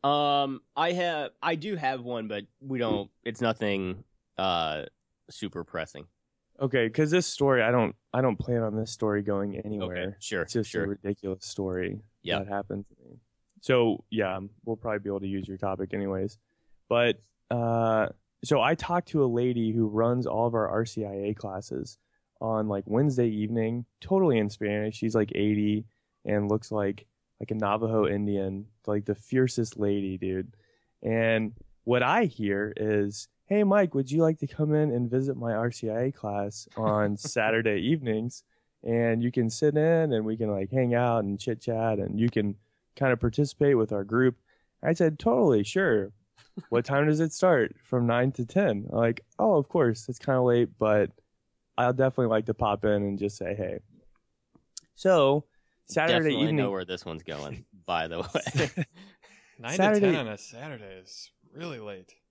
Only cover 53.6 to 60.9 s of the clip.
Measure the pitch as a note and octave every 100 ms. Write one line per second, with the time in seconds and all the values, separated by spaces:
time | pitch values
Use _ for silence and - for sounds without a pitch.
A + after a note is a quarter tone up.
53.6 | F#2 - _ - _ _ _ _ _ _
54.6 | _ - _ - F#3+ F3 C3+ C#3+ - _
55.6 | _ _ - F3 D#3+ E3+ D#3 C#3+ D3+ D3+
56.6 | G2+ F#2+ F2+ F#2 F2 D#2+ D#2+ D2 D2 B1+
57.6 | - G2 F2+ E2+ E2 E2+ F2 - - C#3
58.6 | D3 - - - - _ _ - _ -
59.6 | A#2 F3+ G3 G#3+ G3 D#3+ A#2 G#2 - A#2
60.6 | D3+ B2+ G2+